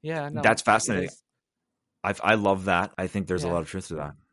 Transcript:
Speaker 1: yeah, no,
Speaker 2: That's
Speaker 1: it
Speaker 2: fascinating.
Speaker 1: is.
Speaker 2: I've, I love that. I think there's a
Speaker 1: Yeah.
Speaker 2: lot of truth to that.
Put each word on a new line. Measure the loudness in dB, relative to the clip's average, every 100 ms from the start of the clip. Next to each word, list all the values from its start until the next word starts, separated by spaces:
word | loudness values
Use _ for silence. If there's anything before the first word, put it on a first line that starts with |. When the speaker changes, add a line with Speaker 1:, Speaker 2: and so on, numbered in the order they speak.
Speaker 1:
yeah, | -6 -6 -6
no, | 0
Speaker 2:
That's | 2 2
Speaker 1:
it | 4
Speaker 2:
fascinating. | 2 2 -2 -2
Speaker 1:
is. | -8 _ _ _ _ _ _ _ _
Speaker 2:
I've, | -4 -2
I | 2
love | 4 4 2 2
that. | 2 0 -4
I | -4
think | -4 -2
there's | -2
a | 0
Speaker 1:
Yeah. |
Speaker 2:
lot | -2
of | -4
truth | -8 -8
to | -8
that. | -10 -12 _